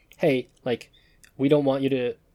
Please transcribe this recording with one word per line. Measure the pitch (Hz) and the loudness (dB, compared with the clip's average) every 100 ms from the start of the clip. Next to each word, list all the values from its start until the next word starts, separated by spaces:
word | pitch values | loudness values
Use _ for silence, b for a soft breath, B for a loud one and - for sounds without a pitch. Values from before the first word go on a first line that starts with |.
| _ - | _ -4
"Hey, | 165 131 - _ | 0 0 -4 _
like, | 131 117 - b b b b - | -6 -6 -8 b b b b -4
we | 139 | 2
don't | 147 | 2
want | 139 135 | 2 0
you | 135 | -2
to | 135 120 - _ | -2 -4 -8 _